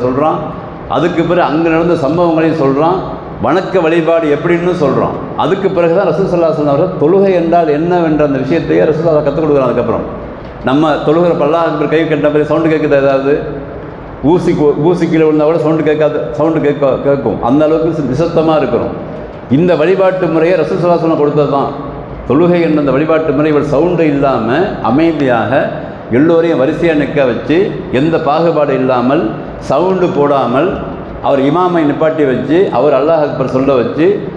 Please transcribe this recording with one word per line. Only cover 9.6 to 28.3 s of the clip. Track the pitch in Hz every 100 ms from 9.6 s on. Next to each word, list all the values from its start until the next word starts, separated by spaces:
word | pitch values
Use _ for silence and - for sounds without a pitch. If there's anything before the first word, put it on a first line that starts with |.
அதுக்கப்புறம் | 127 117 113 92 - - - - - - 120
நம்ம | 143 160
தொழுகிற | 139 151 165 175 156
பல்லாஹ் | 143 165 160
அக்பர் | 151 147
கை | 156
கட்டின | 156 156
பிறகு | 151 151 147
சவுண்டு | 156 160 156
கேட்குது, | 147 139
ஏதாவது | 139 135 139 151 - - - - - - - -
ஊசி | 135 175 175
கொ-, | 156 147 143
ஊசி | 156 175 160
கீழே | 160
விழுந்தா | 156 156
கூட | 151 165
சவுண்டு | 151 156
கேட்காது, | 147 151 147 131 -
சவுண்டு | - 160 156
கேட்க, | 143 135 139 113
கேட்கும். | 139 139 - -
அந்த | 117 143 156
அளவுக்கு | 160 165 156
நிசப்தமா | 127 131 170 165 156 156
இருக்கிறோம். | 135 113 - - - - - - -
இந்த | 131 180 156
வழிபாட்டு | 165 190 190 185 175
முறையை | 160 165 180
ரசூல் |
ஸல்லல்லாஹு | 151 185 175
அலைஹி | 170 165
வஸல்லம் | 151
கொடுத்தது | 147 147 139
தான். | 139 - - - - - - -
தொழுகை | 135 175 175
என்ற | 160 151
அந்த | 143
வழிபாட்டு | 131 156 - 151
முறை | 139 156
இவள் | 147
சவுண்டு | 131 143 175 170 156
இல்லாம | 139 139 123 110 143 202 -
அமைதியாக | 113 135 165 151 135 117 107 143 202 - - - -
எல்லோரையும் | 113 160 165 165 143
வரிசையா | 135 151 170
நிற்க | 151 135 143 131
வச்சு, | 113 - 165 208 - -
எந்த | 123 160 160
பாகுபாடு | 139